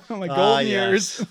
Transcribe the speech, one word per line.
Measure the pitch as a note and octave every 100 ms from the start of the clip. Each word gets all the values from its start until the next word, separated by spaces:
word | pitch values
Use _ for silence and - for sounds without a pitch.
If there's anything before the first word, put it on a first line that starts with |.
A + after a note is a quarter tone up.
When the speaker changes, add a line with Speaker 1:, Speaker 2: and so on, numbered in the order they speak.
| -
Speaker 1:
My | G#3+ F3+
Speaker 2:
Ah, | -
Speaker 1:
golden | - - A3
Speaker 2:
yes. |
Speaker 1:
years. | G3 G3 G3 - - G#3+